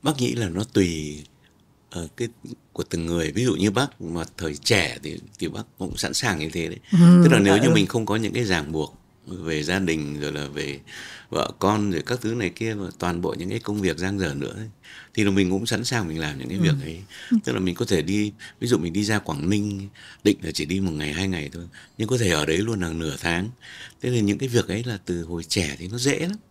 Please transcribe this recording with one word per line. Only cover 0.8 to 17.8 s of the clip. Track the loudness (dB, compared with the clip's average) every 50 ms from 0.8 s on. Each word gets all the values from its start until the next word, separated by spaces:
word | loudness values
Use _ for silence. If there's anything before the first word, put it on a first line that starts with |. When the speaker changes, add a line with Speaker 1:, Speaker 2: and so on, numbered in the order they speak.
| 2 2 2 -4 -6 -8 -10 -12 -16 -20 _ _ _ _ _ _ _ _ _ _ _ _
Speaker 1:
ờ, | -10 -10 -10 -10 _ -8
cái | -8 -8 -8 _ -16 -16 -16 _ _ _ _
của | -8 -6 -4
từng | -4 -4 -2
người. | 0 0 0 0 0
Ví | 0 0 0
dụ | 0 2
như | 2 2 2
bác | 2 2 0 -2 -4 _
mà | -10 -6 -6 -6 -6 -8 -10 -8
thời | -6 -6 -6
trẻ | -4 0 2 2 2 2 0 -4 -8 -10
thì, | -10 -10 -10 -14 -18 -12 -8
thì | -6 -6
bác | -6 -8 -12 _ _ _
cũng | -8 -8 -6 -4
sẵn | -4 -4 -2
sàng | -2 -2 0 -2 -2
như | -4 -4 -4
thế | -4 -4 -6
đấy. | -6 -10 -6 2
Speaker 2:
Ừ, | 6 10 10 12 12 12 12
Speaker 1:
Tức | 10
là | 8 8
nếu | 8 8 6 6
Speaker 2:
dạ, |
Speaker 1:
như | 6 6
Speaker 2:
ừ. | 6
Speaker 1:
mình | 6 4 4
không | 0 -2 0
có | 0 0
những | 0 0 -2 -2
cái | -2 0
ràng | 2 0 0 0 -2
buộc | -4 -4 -4 -4 -6 -18 _ _ _ _ _ -14
về | -14 -8 -6 -4 -2 -2 -2
gia | 0 0 0
đình | 2 0 0 0 -2 -4 -6 -4
rồi | -6 -6
là | -4 -6 -8 -8
về | -8 -8 -8 -8 -8 -10 -14 -18 -18 -16 -16 -16 -18 -18 -14 _
vợ | -2 -2 -2 -2 -2 _
con | 0 2 2 2 0 -2
rồi | -2 -4 -4
các | -4 -6 -4
thứ | -4 -4 -4
này | -2 -4 -4
kia, | -4 -4 -6 -6 -6
mà | -6 -8 -10 -8 -4
toàn | -4 -2 -2 -2
bộ | -2 -4 -4
những | -4 -6 -6
cái | -6 -6
công | -6 -4 -4 0
việc | 0 0 0 0
dang | -4 -4 -2 -2
dở | -2 -2 -2
nữa | -4 -6 -8 -8 -10
ấy, | -12 -14 -16 _ _ -20 -20 -20 -20 -10 _
thì | 0 2
là | 2
mình | 4 4 4 4
cũng | 2 -2 -2
sẵn | -2 -4 -4 -4
sàng | -2 -4 -4 -4 -4
mình | -4 -4
làm | -4 -6 -6 -8
những | -8 -6
cái | -2 2
Speaker 2:
Ừ. | 2
Speaker 1:
việc | 2 2 2 -2
ấy. | -8 -10 -12 -14 -18 -18 -20 -4 0 0 0 2
Tức | 0 -2
là | 0
mình | 0 -2 -2
có | -2